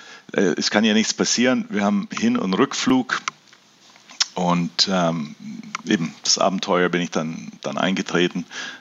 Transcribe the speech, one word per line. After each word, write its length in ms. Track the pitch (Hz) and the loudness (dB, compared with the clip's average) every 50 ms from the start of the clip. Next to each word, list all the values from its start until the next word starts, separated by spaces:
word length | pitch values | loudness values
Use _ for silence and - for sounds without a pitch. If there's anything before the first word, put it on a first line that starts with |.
| - - - - - - - | -16 -20 -20 -20 -14 -4 0
äh, 200 | - 98 85 - | 0 2 2 2
es 120 | - 104 - | 0 -2 0
kann 140 | - 104 110 | 2 2 4
ja 100 | 110 104 | 4 4
nichts 200 | 110 107 - - | 4 2 0 0
passieren.“ 520 | - 92 - - 113 123 127 127 120 - - | 0 0 0 2 2 2 2 2 0 -2 -4
Wir 140 | 101 104 101 | -2 0 0
haben 240 | 104 104 98 - - | 2 0 0 -2 -4
Hin- 260 | - - 107 117 123 | -6 -2 0 0 0
und 160 | 120 - 95 95 | 0 0 0 2
Rückflug 680 | 90 131 - - - - 127 131 131 123 - - - - - - _ _ _ - _ _ _ _ _ _ - - - _ - - - - - - | 2 2 2 0 -2 0 2 2 2 2 0 -4 -4 -4 -10 -12 _ _ _ -20 _ _ _ _ _ _ -20 -20 -20 _ -16 -6 -6 -6 -4 -2
und, 520 | 92 90 87 87 87 85 80 - - - 98 | -2 2 2 2 2 0 -2 0 0 0 2
ähm, 440 | 95 90 87 82 82 82 73 73 - - - - - - - - - - - | 2 2 2 2 0 -2 -6 -8 -12 -14 -14 -14 -14 -14 -14 -12 -12 -8 0
eben 280 | 87 107 82 82 76 - - - | 0 2 2 0 -2 -6 -6 -2
das 140 | - - | 0 2
Abenteuer 520 | - - 92 92 92 - 101 87 90 90 87 | 4 2 2 2 0 -2 0 2 2 2 2
bin 120 | 87 87 | 2 0
ich 100 | 85 80 | -2 -2
dann, 400 | - 90 80 80 78 - - - - - | -2 -4 -4 -4 -6 -10 -12 -14 -14 -10
dann 160 | - 76 71 | -8 -6 -2
eingetreten. 680 | - - 90 95 98 - - - 85 90 87 - 90 82 - - - - - - - | -2 0 0 0 -2 -4 -2 0 2 2 2 0 -4 -8 -8 -10 -12 -12 -12 -10 0